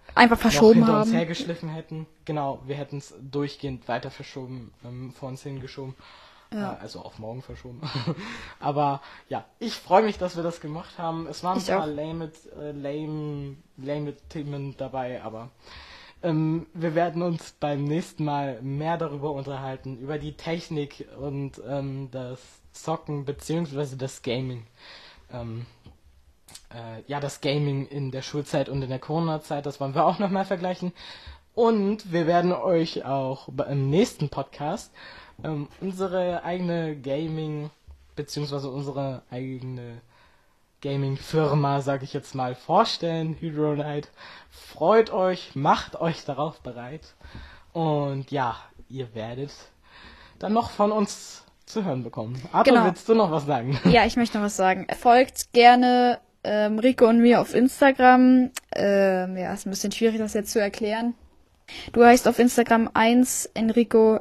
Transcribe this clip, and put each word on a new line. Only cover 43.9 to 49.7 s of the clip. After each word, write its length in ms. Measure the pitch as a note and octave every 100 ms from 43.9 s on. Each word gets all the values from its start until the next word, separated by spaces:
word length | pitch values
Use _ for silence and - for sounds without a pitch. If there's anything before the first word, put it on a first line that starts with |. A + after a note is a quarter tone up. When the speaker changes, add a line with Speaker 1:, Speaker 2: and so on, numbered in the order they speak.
| D3 D3 - - - -
Speaker 2:
Freut 600 | - - - D#3+ A3 A3
euch, 420 | G3+ F#3 F3+ -
macht 460 | C3+ D3+ G#3+ - -
euch 240 | E3 D#3+
darauf 360 | - C3+ D#3 -
bereit. 540 | B2+ A#2+ B2 D#3 - _ - - - - -
Und 580 | E3+ D#3+ D3 C#3+ C3+ C3
ja, 260 | D3 B2 A2+ - - -
ihr 260 | C3 A#2+
werdet 380 | A2 A2 B2 C#3+ - -